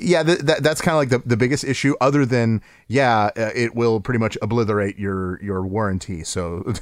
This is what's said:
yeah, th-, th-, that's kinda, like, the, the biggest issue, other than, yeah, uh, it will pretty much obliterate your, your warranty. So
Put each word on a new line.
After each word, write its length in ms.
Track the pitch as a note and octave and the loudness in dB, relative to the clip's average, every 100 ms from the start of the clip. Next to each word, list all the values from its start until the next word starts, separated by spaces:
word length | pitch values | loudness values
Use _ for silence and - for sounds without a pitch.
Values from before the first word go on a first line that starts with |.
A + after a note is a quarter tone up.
yeah, 200 | - E3+ | 0 2
th-, 220 | D#3+ F3 C#3+ | 2 2 2
th-, 120 | D3+ | 2
that's 220 | C#3+ D#3 | 2 0
kinda, 160 | F3 D#3+ | 0 0
like, 100 | C3+ | 2
the, 100 | A#2+ | 0
the 180 | A#2+ A2+ | 2 0
biggest 260 | B2+ C#3+ | 2 0
issue, 320 | - B2+ C#3 C#3+ | -2 -2 0 2
other 240 | C3 C#3+ C3 | 2 2 2
than, 360 | B2 A#2 A2 - - - | 2 2 0 -4 -16 -4
yeah, 400 | B2+ C3 A2 G#2 A2+ | 0 4 4 2 0
uh, 140 | A2 A#2 | -2 -2
it 180 | A#2 A#2 | -2 0
will 260 | A#2 A2+ | 2 0
pretty 180 | G2+ A#2+ | 0 0
much 160 | A2 - | 0 -2
obliterate 560 | G#2+ A#2 G#2+ G#2 G2+ G2+ | -2 0 0 0 -2 -4
your, 420 | G2 F#2+ F#2 F2+ | -4 -4 -4 -6
your 240 | G2 F#2 F#2+ | -6 -4 -4
warranty. 580 | G2+ G#2 F#2 - F2 D#2 | -2 -2 -2 -6 -10 -8
So 480 | F#2 E2+ E2+ - A#2 | -6 -6 -6 -6 -6